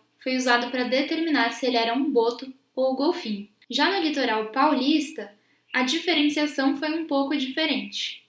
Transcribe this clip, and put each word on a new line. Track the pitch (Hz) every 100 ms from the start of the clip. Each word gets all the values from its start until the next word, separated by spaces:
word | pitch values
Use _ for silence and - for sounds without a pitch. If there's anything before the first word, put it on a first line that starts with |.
| _ _
foi | 262 254
usado | 254 240 247
pra | 254
determinar | 240 254 - 320 330 269 233
se | -
ele | 254 240
era | 226
um | 240 302
boto | 233 226 240 262 - _ -
ou | 262
golfinho. | 262 285 349 226 202 202 _ -
Já | 247 320
no | 392 320
litoral | 285 233 220 214
paulista, | 262 294 262 269 311 - - 196 - _ _ _
a | 254
diferenciação | 254 330 370 311 294 302 294 - 269 -
foi | 311
um | 330 320
pouco | 277 277
diferente. | 294 254 - 311 220 202 - - -